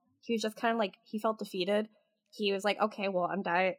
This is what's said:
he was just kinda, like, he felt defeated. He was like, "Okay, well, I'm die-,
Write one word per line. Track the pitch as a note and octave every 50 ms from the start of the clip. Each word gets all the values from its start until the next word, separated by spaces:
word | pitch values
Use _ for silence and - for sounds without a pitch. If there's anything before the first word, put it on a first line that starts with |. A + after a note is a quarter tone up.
| _ _ _ _
he | - - A#3
was | A3 G#3+
just | A3 G#3+
kinda, | - - A#3 A3+ A#3
like, | G#3+ F#3 - _ _
he | - - G#3+
felt | - A3 A3 -
defeated. | G#3 - - F#3 F3 G3 G#3 G#3 A3 - _ _ _ _ _ _ _ _
He | - - G#3 G3 G3
was | F#3+ G3
like, | G#3 G3 -
"Okay, | G3+ A3 - - G3 G3
well, | G3 F3+ F3
I'm | D#3+ E3 F#3+ F#3+
die-, | F#3 E3+ F3+ F#3 F#3 F3+